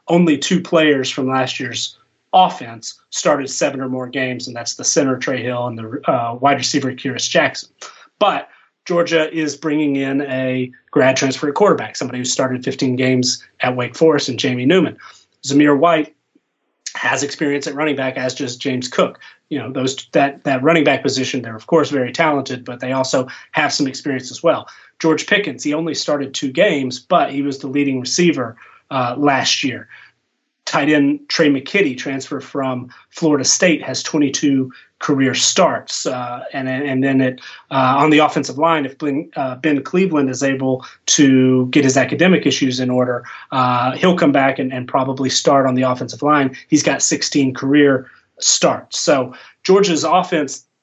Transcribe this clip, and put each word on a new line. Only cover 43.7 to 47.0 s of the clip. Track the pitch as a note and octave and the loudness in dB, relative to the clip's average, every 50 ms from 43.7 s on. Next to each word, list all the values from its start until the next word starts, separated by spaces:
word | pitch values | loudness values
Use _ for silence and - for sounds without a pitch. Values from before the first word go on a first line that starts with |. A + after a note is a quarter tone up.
| B2 B2 B2 B2+ B2+ | 2 2 0 -2 -2
he'll | - - F#3 F3+ | 2 2 2 4
come | F3+ E3+ C#3+ | 4 4 4
back | C#3 C#3+ C3+ C3+ C3 - | 4 4 4 2 0 0
and, | C3+ B2+ C3 | -4 -4 -4
and | B2+ B2 | -6 -8
probably | - - C#3 C3 C#3 C3 C3+ C3+ B2+ | -2 -2 -2 0 0 -2 -2 -2 -2
start | - - - D#3+ C#3+ C#3 C3 | -2 0 2 4 4 4 4
on | C3 B2+ | 2 2
the | B2+ C3 | 2 0
offensive | B2+ B2+ B2+ C#3 B2 - - C#3+ | 0 0 -2 -6 -10 -8 -4 0
line. | D3 D3+ D3 C#3 C3 C3 - - _ | 2 2 2 2 0 -4 -8 -4 _
He's | - D3 - | 2 2 4
got | D#3+ C#3 C3 | 2 0 0